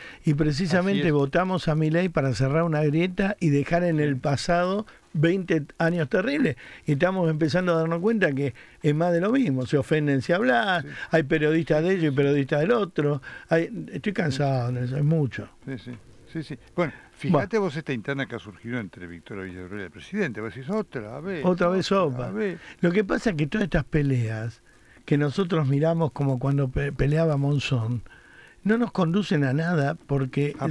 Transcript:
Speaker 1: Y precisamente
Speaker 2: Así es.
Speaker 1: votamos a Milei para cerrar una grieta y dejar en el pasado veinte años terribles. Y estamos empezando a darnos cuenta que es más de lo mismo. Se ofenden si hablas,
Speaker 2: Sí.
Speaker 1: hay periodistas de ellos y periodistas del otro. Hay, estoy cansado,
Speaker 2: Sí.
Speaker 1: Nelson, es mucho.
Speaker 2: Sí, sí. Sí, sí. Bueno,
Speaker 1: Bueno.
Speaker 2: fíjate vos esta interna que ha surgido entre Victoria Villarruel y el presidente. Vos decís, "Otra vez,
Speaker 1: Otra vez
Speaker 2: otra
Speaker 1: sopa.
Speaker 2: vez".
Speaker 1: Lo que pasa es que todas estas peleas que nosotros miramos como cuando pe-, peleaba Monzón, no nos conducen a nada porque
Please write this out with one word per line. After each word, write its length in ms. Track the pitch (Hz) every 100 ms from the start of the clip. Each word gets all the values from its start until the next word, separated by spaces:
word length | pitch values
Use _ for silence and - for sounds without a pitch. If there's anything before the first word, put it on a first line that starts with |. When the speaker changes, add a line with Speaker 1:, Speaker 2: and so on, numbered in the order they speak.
| - - -
Speaker 1:
Y 80 |
precisamente 680 | 147 151 143 185 180 185 196
Speaker 2:
Así 60 | 160
es. 60 |
Speaker 1:
votamos 540 | 147 139 170 185 185 -
a 80 | 156
Milei 340 | 156 160 185
para 240 | 160 135
cerrar 300 | 113 135 151
una 200 | 170 151
grieta 520 | 151 147 180 180 196 -
y 100 | 165
dejar 340 | 143 139 170
en 160 | 175 156
el 180 | 147 131
pasado 680 | 147 139 - 175 180 202 214 - _
veinte 500 | 156 165 196 170 160 143 -
años 280 | 165 175 147
terribles. 460 | 196 214 285 247 - - - -
Y 80 |
estamos 360 | 143 175 190 170
empezando 420 | 156 160 175 180
a 40 | 165
darnos 220 | 160 170
cuenta 320 | 190 226 175
que 200 | 139 139 - - -
es 100 | 151
más 180 | 147 175
de 80 | 170
lo 100 | 190
mismo. 340 | 269 226 131 123
Se 120 | 147
ofenden 440 | 127 156 147 139
si 120 | 123
hablas, 500 | 175 247 233 214 175
Speaker 2:
Sí. 60 | 139 139 -
Speaker 1:
hay 120 | 160
periodistas 580 | 143 156 151 160 160 151
de 120 | 170 190
ellos 180 | 156
y 20 | 135
periodistas 440 | 139 143 135 147
del 120 | 165
otro. 480 | 240 170 - 147 143 - - -
Hay, 400 | 165 165 202 151
estoy 220 | 175 214
cansado, 540 | 196 165 131 139 131 123
Speaker 2:
Sí. 60 | 123
Speaker 1:
Nelson, 220 | 123 135
es 60 | 147
mucho. 440 | 160 139 - 104 - -
Speaker 2:
Sí, 120 | 131
sí. 120 | 123 113 - - -
Sí, 120 | 165
sí. 160 | 147 135 - -
Bueno, 160 | 165
Speaker 1:
Bueno. 140 | - - - - 170
Speaker 2:
fíjate 180 | 196 220
vos 180 | 190 143
esta 160 | 156
interna 360 | 127 104 139 131
que 80 | 117
ha 40 |
surgido 400 | 104 87 113 123
entre 280 | 98 - 87
Victoria 380 | 85 - 101 95
Villarruel 360 | 90 90 104
y 20 | 92
el 60 |
presidente. 500 | - 76 208 175 107
Vos 120 | 110
decís, 160 | 131 131
"Otra 500 | 214 214 131 104 131
vez, 220 | 170 180
Speaker 1:
Otra 260 | 160 180 175
vez 220 | 185 -
Speaker 2:
otra 260 | 196 170 127
Speaker 1:
sopa. 140 | 123
Speaker 2:
vez". 280 | 202 208 170 - -
Speaker 1:
Lo 100 | 175
que 120 | 180
pasa 280 | 202 247 240
es 40 | 160
que 120 | 147
todas 160 | 214
estas 200 | 196 170 -
peleas 760 | 156 143 131 110 110 117 - _ - - - -
que 120 | 147
nosotros 500 | 147 165 185 170 139
miramos 440 | 143 160 170 160
como 260 | - 139 131
cuando 320 | 135 143 135
pe-, 220 | 135 143
peleaba 440 | - 139 151 165 143
Monzón, 680 | 139 143 - 131 113 120 - - - - - -
no 140 | 196 226
nos 140 | 233
conducen 520 | - 170 185 190 151
a 100 | 139
nada 420 | 139 165 175 139 170 -
porque 480 | 139 135 143 143 143 -